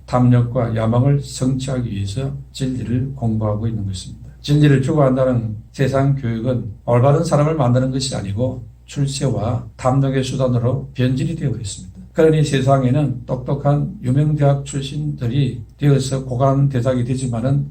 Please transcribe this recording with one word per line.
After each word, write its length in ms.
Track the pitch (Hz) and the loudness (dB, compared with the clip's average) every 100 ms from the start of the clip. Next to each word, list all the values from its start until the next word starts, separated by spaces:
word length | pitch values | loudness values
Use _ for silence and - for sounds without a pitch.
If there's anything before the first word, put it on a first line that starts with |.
| - | -2
탐욕과 720 | 123 123 123 117 123 110 113 | 2 4 4 2 0 -2 0
야망을 420 | 113 120 143 143 | 0 2 2 2
성취하기 720 | - - 131 131 - 127 107 | -2 -4 -2 -2 -2 -4 -4
위해서 420 | 98 98 135 139 - - | -4 -6 -4 -6 -8 -12
진리를 580 | - 131 127 107 123 - - | -6 -6 -4 -2 -2 -2 -4
공부하고 520 | 117 110 107 107 117 | -2 0 -2 -2 -2
있는 180 | 104 98 | -4 -6
것입니다. 440 | 95 - - - - | -8 -12 -16 -18 -10
진리를 420 | - 147 147 131 | 0 4 6 4
추구한다는 720 | 139 156 131 127 131 120 110 107 - | 2 2 2 4 2 0 -2 -6 -8
세상 420 | - 135 131 139 135 | -2 0 2 2 0
교육은 560 | 113 113 127 113 - - - | -2 -2 -2 -2 -4 -8 0
올바른 380 | 120 139 156 - | 4 4 4 2
사람을 300 | 147 147 160 | 2 2 2
만드는 360 | 120 123 131 | 2 2 2
것이 240 | 131 - 120 | -2 -4 -4
아니고 480 | 98 104 165 - - - - | -4 -2 -2 -4 -12 -18 -10
출세와 800 | 143 139 - 139 104 110 123 - - | -4 -4 -2 -2 -2 -2 -4 -6 -4
탐욕의 480 | 127 135 135 131 | 0 2 2 0
수단으로 680 | 123 127 131 120 123 139 - | -2 0 0 0 0 -2 -4
변질이 420 | - 127 127 160 160 | -2 0 0 -2 -2
되어버렸습니다. 640 | 135 107 101 - - - - | -4 -4 -8 -12 -16 -18 -6
그러니 320 | - 160 156 143 | 2 4 4 2
세상에는 760 | 139 127 139 123 147 139 117 - | 2 2 4 4 2 0 -4 -6
똑똑한 720 | 139 - 139 143 147 147 - | -6 -4 -2 0 0 0 -4
유명대학 600 | 123 139 151 147 139 139 | -2 2 2 2 2 2
출신들이 1000 | - 143 135 147 151 143 117 139 127 113 - - | -2 -8 -6 -6 -6 -4 -2 0 0 -2 -12 -2
되어서 480 | 143 135 - 131 | 2 4 2 -4
고관 460 | - 123 135 135 139 | -4 0 2 4 2
대작이 340 | 127 123 127 | 2 0 0
되지만은 640 | 120 127 127 113 131 143 139 | 0 -2 -2 -2 0 0 -2